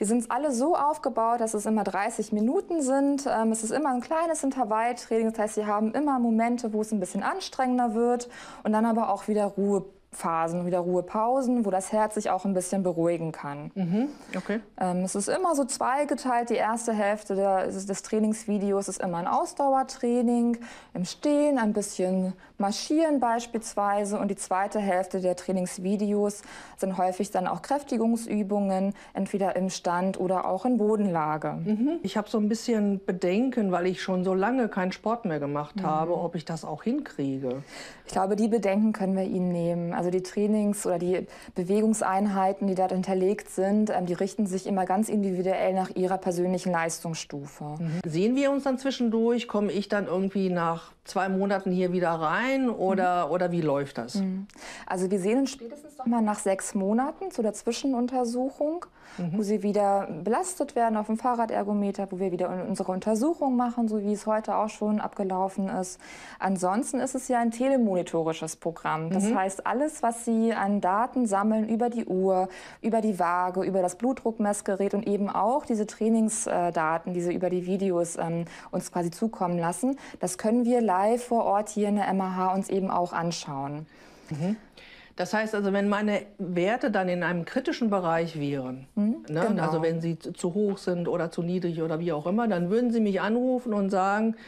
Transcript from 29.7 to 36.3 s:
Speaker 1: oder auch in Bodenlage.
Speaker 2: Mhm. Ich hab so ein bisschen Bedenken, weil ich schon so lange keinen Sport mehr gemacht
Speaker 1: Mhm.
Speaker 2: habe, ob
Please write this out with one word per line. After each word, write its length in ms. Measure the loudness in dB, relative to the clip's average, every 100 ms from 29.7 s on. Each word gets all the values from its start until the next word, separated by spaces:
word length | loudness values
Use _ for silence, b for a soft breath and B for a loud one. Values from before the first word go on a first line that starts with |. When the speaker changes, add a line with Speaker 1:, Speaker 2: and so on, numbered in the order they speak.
| -2 -2 0 0 0
Speaker 1:
oder 280 | 0 0 0
auch 160 | 0
in 140 | 2 2
Bodenlage. 720 | 4 2 2 2 0 0 -2
Speaker 2:
Mhm. 460 | -4 -2 0 2 0
Ich 140 | -2 -4
hab 120 | -2
so 80 | 0
ein 100 | 0
bisschen 560 | 0 0 2 2 0
Bedenken, 680 | -2 -2 2 2 2 2 0
weil 140 | 2 0
ich 160 | -2
schon 220 | -2 0
so 80 | 2
lange 360 | 2 2 2 0
keinen 240 | 0 -2
Sport 340 | -2 -2 -2 -2
mehr 120 | -2
gemacht 380 | -2 -4 -4 -4
Speaker 1:
Mhm. 60 |
Speaker 2:
habe, 340 | 0 0 0 0
ob 180 | -2